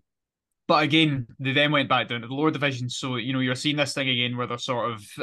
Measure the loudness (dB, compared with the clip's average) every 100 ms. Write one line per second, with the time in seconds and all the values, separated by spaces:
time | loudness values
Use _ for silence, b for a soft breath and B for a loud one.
0 | _ _ _ _ _ _ 2 4 6 4
1 | 4 2 -6 -6 0 2 4 2 2 0
2 | 0 -6 -6 0 0 0 -2 -2 -6 -6
3 | -4 -4 -2 -2 0 0 0 0 0 0
4 | -2 0 0 -2 -4 -4 -4 -2 -2 -6
5 | -10 -8